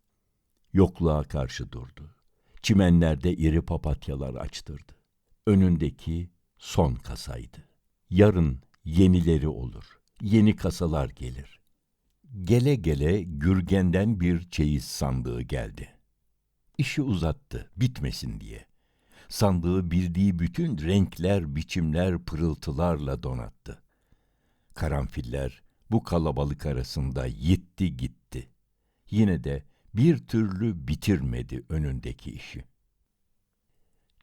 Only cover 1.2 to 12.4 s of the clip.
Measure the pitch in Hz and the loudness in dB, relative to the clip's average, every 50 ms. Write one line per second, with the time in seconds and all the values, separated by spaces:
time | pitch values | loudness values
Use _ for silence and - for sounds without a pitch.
1.2 | 71 - - 73 65 64 - - - - - 60 62 - - - 76 76 - _ | -2 -4 -4 -4 -4 -4 -6 -8 -12 -12 -12 -14 -16 -16 -18 -20 -20 -20 -20 _
2.2 | _ _ _ _ _ _ - - - - 110 98 95 87 87 85 82 80 78 65 | _ _ _ _ _ _ -16 -4 0 4 4 6 6 8 6 6 6 4 2 0
3.2 | - 90 90 - 78 80 78 82 - - 85 78 - 78 69 - - - 69 67 | 0 -2 0 2 2 2 2 2 0 -2 -4 -4 -4 -4 -4 -4 -6 -8 -8 -8
4.2 | 69 65 62 - - - - - - - 73 69 - - - _ _ _ _ _ | -8 -8 -8 -10 -10 -10 -12 -12 -14 -14 -16 -16 -18 -20 -20 _ _ _ _ _
5.2 | _ _ _ _ _ 110 101 95 95 92 87 78 80 73 - - - 85 82 85 | _ _ _ _ _ 4 6 6 6 6 4 2 0 -2 -4 -6 -8 -8 -6 -6
6.2 | 87 87 _ _ _ _ _ _ - - - 101 87 69 60 60 - - 57 - | -6 -10 _ _ _ _ _ _ -16 -4 0 2 2 2 0 -4 -8 -12 -14 -12
7.2 | - - 62 58 58 - - - - _ _ _ _ _ _ _ _ - 85 92 | -12 -12 -12 -12 -14 -16 -18 -20 -20 _ _ _ _ _ _ _ _ 0 4 6
8.2 | 101 107 98 87 82 73 65 65 - _ _ _ - 80 78 85 98 92 90 90 | 6 8 6 6 2 2 0 -4 -8 _ _ _ -10 -2 4 6 6 6 6 6
9.2 | 82 82 80 73 71 76 57 57 62 60 - - - - _ _ _ _ _ - | 4 4 2 2 2 -2 -4 -4 -8 -10 -10 -14 -18 -20 _ _ _ _ _ -10
10.2 | 117 101 107 113 104 107 104 - - - - - 90 80 78 76 67 64 - - | -2 2 4 6 6 6 4 2 0 -4 -4 -2 -2 -2 0 -2 -2 -4 -6 -10
11.2 | - 62 62 64 69 - - _ _ _ _ _ _ _ _ _ _ _ _ _ | -12 -12 -12 -12 -14 -16 -18 _ _ _ _ _ _ _ _ _ _ _ _ _
12.2 | _ - 123 98 | _ -18 -14 -6